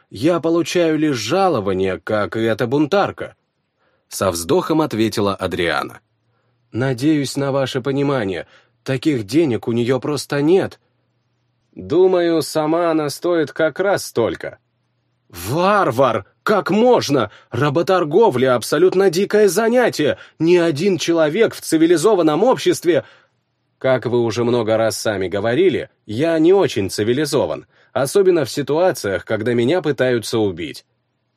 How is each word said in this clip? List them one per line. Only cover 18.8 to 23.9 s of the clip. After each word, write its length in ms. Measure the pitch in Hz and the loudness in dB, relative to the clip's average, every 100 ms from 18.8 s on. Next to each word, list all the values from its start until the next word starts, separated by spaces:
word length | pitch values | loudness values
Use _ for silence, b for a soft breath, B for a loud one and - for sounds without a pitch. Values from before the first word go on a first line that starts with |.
| 180 180 196 | 2 4 2
дикое 360 | 165 202 208 208 | 2 0 2 2
занятие! 680 | 175 226 247 220 - 147 - B B | 2 2 2 2 0 -2 -2 B B
Ни 160 | 160 175 | 2 4
один 420 | 170 143 196 175 | 2 0 -2 -2
человек 560 | - 165 151 175 202 | 0 0 2 2 0
в 80 | - | -2
цивилизованном 800 | - 160 165 170 180 202 160 156 | -2 2 4 4 4 2 2 2
обществе...» 600 | 233 196 180 156 165 151 b b b b _ _ _ _ | 2 2 0 0 2 0 b b b b _ _ _ _
«Как 260 | 131 | -2